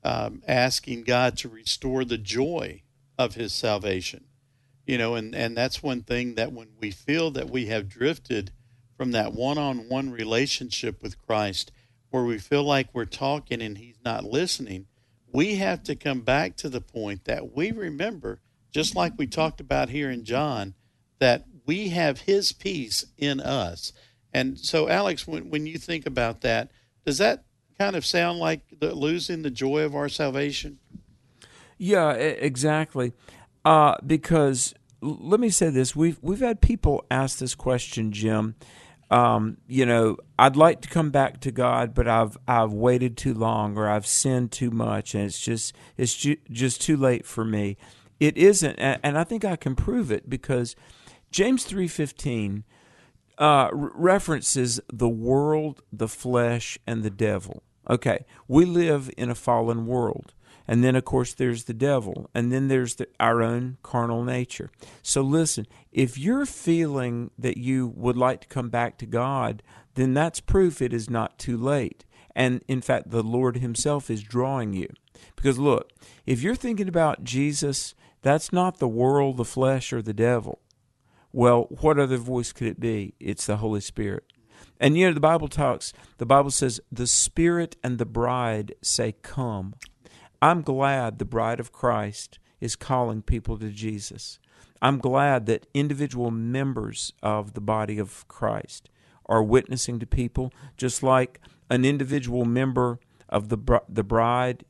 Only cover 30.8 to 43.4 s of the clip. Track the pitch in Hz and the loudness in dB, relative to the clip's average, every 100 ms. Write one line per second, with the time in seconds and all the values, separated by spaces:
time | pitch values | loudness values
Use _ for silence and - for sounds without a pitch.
30.8 | _ - _ _ _ _ - - - _ | _ -20 _ _ _ _ -20 -20 -20 _
31.8 | 180 202 156 120 151 - 143 127 151 151 | 6 6 6 4 0 0 -2 0 2 2
32.8 | 156 135 123 - - - - _ 156 156 | 0 -2 -2 -4 -20 -20 -20 _ 6 8
33.8 | 147 - 135 160 - 165 143 127 - - | 8 4 0 0 4 4 4 2 -4 -6
34.8 | _ _ 131 151 127 208 240 180 165 131 | _ _ -8 -8 2 2 4 2 2 2
35.8 | 127 147 165 156 123 208 254 220 - 233 | 0 2 0 0 -6 -2 -2 4 4 4
36.8 | 156 139 - 127 135 - 127 - - 123 | 2 0 0 0 0 -4 -8 -4 -2 -2
37.8 | - - 110 101 110 110 110 110 - - | -2 -4 -4 -2 0 0 -2 -6 -20 -20
38.8 | - _ _ 120 120 117 107 110 _ 127 | -20 _ _ 4 6 4 0 -6 _ 0
39.8 | 123 117 110 98 - - 131 135 165 - | 4 4 4 0 -6 6 6 8 6 6
40.8 | - 170 156 139 135 - 135 123 123 123 | -2 -2 2 2 2 0 -8 0 0 2
41.8 | 120 123 117 113 110 107 - 120 113 104 | 0 0 2 4 2 -2 0 2 2 2
42.8 | 120 123 123 117 135 110 | 4 4 0 -2 -4 0